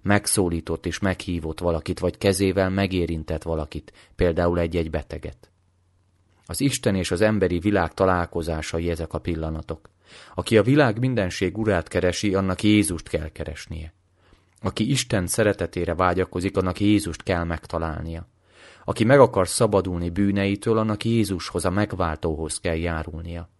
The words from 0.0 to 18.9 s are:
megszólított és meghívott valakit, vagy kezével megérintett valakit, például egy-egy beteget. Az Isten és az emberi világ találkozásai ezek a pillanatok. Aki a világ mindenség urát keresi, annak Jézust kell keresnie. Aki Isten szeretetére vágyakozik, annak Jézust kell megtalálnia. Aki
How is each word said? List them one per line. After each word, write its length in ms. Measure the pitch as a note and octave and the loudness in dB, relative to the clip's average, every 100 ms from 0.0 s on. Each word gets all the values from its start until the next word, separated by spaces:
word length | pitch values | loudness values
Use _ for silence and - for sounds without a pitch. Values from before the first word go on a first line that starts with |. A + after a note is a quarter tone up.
megszólított 840 | G2 G2+ - - F2+ E2 - D#2+ F2 | 2 2 2 0 0 -2 -4 -6 -6
és 140 | - | -2
meghívott 600 | G2 F2 - F2 D#2+ D#2 | -2 -2 -6 -6 -6 -4
valakit, 400 | F2 E2 E2+ F2+ | -2 -2 -4 -2
vagy 180 | F2 - | -4 0
kezével 520 | G2+ F#2 G2 F#2 F#2+ | 0 2 2 2 0
megérintett 760 | F#2+ G2 F#2 E2+ E2 D#2 D#2 | 0 0 0 -2 -4 -4 -6
valakit, 500 | E2+ D#2+ D2+ - - - - - | -4 -4 -4 -10 -14 -20 -20 0
például 440 | F2+ E2+ F2 F2 | 0 2 0 0
egy-egy 300 | E2+ F2 D#2+ | 0 -2 -2
beteget. 640 | D#2 - D#2 D2+ - _ _ _ _ _ _ _ _ _ _ - | -6 -8 -12 -12 -16 _ _ _ _ _ _ _ _ _ _ -12
Az 160 | - | -2
Isten 340 | C#3 - - F#2+ | -2 0 0 0
és 160 | F2 | 0
az 100 | F2+ | 2
emberi 380 | G#2+ G#2+ F2+ F2 | 2 4 4 4
világ 340 | G2 G2+ E2 | 2 2 0
találkozásai 960 | - F#2+ F2+ E2+ E2+ D#2+ D#2 - E2+ E2+ | 2 2 2 0 -4 -4 -4 -4 -4 -2
ezek 240 | E2 E2 | -4 -4
a 60 | D#2+ | -6
pillanatok. 680 | - D#2+ D#2+ D#2 - E2 - _ _ - - - | -4 -4 -4 -6 -8 -14 -14 _ _ -20 -12 -8
Aki 220 | F2+ A2 | 4 4
a 60 | |
világ 360 | G#2 D3 C3 G#2+ | 6 4 4 2
mindenség 580 | B2+ A#2 F#2 - F#2 G#2 | 0 0 -2 0 -2 0
urát 300 | G#2+ F#2 - | 0 0 0
keresi, 480 | F2+ F2+ E2+ G#2 F#2+ | 0 0 0 0 2
annak 280 | F#2+ F#2 | 0 2
Jézust 440 | G#2+ G#2+ F#2 E2+ - | 4 6 4 -4 -4
kell 220 | D#2+ D2+ | -6 -6
keresnie. 640 | - D#2 D#2 - D#2+ D#2+ _ _ _ _ _ _ _ | -10 -10 -10 -12 -12 -12 _ _ _ _ _ _ _
Aki 280 | G3+ - A2 | -8 -2 0
Isten 380 | C3+ - G#2 F2 | 0 0 -2 0
szeretetére 680 | - G#2 G2 E2+ F2+ E2+ E2+ | 2 2 0 -4 -4 -4 2
vágyakozik, 640 | F2+ F2+ F2+ F2+ F#2 - | 2 2 0 -2 -2 0
annak 220 | F2+ F2 | -2 0
Jézust 440 | G2+ G#2 F2 E2 | 2 2 0 -8
kell 200 | - F2 | -4 -2
megtalálnia. 840 | E2+ E2 - E2 E2 D#2 D#2+ E2 D#2+ _ _ _ - - | -2 -6 -6 -6 -4 -6 -8 -10 -14 _ _ _ -20 -12
Aki 180 | - | -6